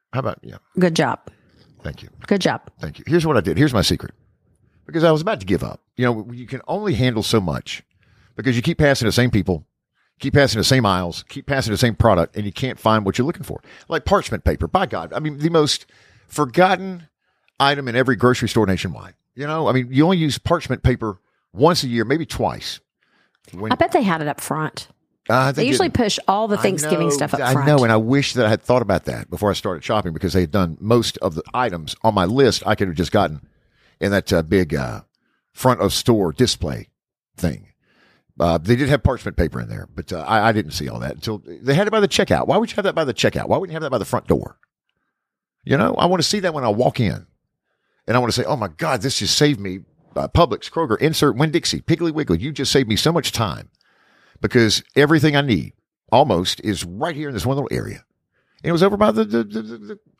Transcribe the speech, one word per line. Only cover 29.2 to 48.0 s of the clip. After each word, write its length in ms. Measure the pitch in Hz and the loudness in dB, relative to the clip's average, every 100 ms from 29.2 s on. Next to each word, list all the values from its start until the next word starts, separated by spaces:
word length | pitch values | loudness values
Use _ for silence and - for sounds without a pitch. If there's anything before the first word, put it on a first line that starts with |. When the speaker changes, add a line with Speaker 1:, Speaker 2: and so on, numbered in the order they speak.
| - | -8
Speaker 1:
before 200 | 87 101 | -2 -2
I 40 | |
started 300 | 90 104 85 | 0 -4 -8
shopping 280 | - 110 87 | -2 -2 -2
because 200 | 78 92 | -4 0
they 80 | 92 | 0
had 100 | 85 | 0
done 260 | 98 87 78 | 0 -2 -4
most 360 | 104 120 113 - | 0 2 2 -4
of 180 | 92 80 | -4 -4
the 60 | - | -6
items 400 | 123 123 87 73 - | -4 -4 -4 -10 -2
on 100 | 113 | 0
my 120 | 101 | 2
list 400 | 90 131 127 - - | 2 4 4 4 -2
I 80 | |
could 140 | 107 98 | -2 -2
have 80 | 78 | -2
just 160 | 82 | 0
gotten 340 | 104 85 76 - _ _ _ _ - | 2 0 -4 -16 _ _ _ _ -6
in 100 | 98 | 0
that, 220 | 101 - | 0 2
uh, 100 | 87 | 0
big, 320 | 80 95 82 | 2 0 0
uh, 280 | 73 64 53 - _ _ _ _ | -4 -6 -10 -16 _ _ _ _
front 280 | - 127 90 | -2 0 2
of 140 | 98 | 0
store 380 | - - 110 85 | 0 2 2 2
display 560 | 76 123 - 80 58 - _ _ _ _ - | 0 0 0 -6 -6 -12 _ _ _ _ -6
thing. 320 | 87 52 - _ _ _ _ _ _ - | -6 -6 -16 _ _ _ _ _ _ -2
Uh, 200 | 85 82 | 0 0
they 160 | 90 | 2
did 140 | 120 135 | 0 2
have 160 | 143 | 0
parchment 320 | - 123 104 - | 0 -4 -6 -4
paper 240 | 87 62 | -4 -4
in 80 | 55 | -12
there, 200 | 53 - | -12 -14
but, 180 | - - | -14 -12
uh, 120 | 85 71 | -10 0
I, 220 | 110 110 | 2 2
I 40 | |
didn't 200 | 107 78 | 2 -2
see 160 | 82 67 | -8 -8
all 100 | 58 | -8
that 160 | 65 | -10
until 240 | - 113 107 - | -10 -10 -10 -12
they 280 | 82 123 | -8 0
had 120 | 147 208 | 2 2
it 60 | |
by 80 | 220 | 2
the 80 | 196 | 2
checkout. 400 | - 190 71 78 | 2 2 0 2
Why 80 | 180 | 0
would 120 | 226 | 0
you 40 | |
have 100 | - | -2
that 120 | 190 160 | -2 -2
by 80 | |
the 100 | 143 | -2
checkout? 340 | 107 113 - - | 0 0 0 -2
Why 80 | 101 | -2
wouldn't 140 | 165 | -2
you 40 | 156 | -8
have 60 | |
that 80 | 151 | -4
by 80 | 123 | -4
the 60 | |
front 220 | 92 123 - | -2 -4 0
door? 320 | 71 - - _ _ _ _ _ _ _ _ _ _ | -2 -2 -18 _ _ _ _ _ _ _ _ _ _
You 160 | - 139 | 0 2
know, 160 | - | 2
I 120 | - 175 | 2 2
wanna 180 | 180 | 2
see 160 | - 214 | 0 -2
that 120 | 185 | -2
when 120 | 151 | -2
I 40 | 120 | 0
walk 300 | 104 135 - | 2 0 2
in. 280 | 101 52 - _ _ _ _ _ _ _ | -2 -2 -12 _ _ _ _ _ _ _